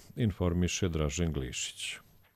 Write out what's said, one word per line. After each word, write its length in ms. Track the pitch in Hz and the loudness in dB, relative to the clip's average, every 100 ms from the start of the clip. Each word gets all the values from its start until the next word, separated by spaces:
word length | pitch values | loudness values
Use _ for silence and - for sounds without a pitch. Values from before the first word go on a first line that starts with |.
| - - | -8 -2
informiše 720 | 117 - 90 85 87 - 92 | 0 2 2 4 2 2 0
Dražen 440 | 80 76 76 85 | 2 0 2 0
Glišić. 640 | 71 65 - - - - - - - _ | 0 -4 -6 -8 -8 -8 -10 -14 -20 _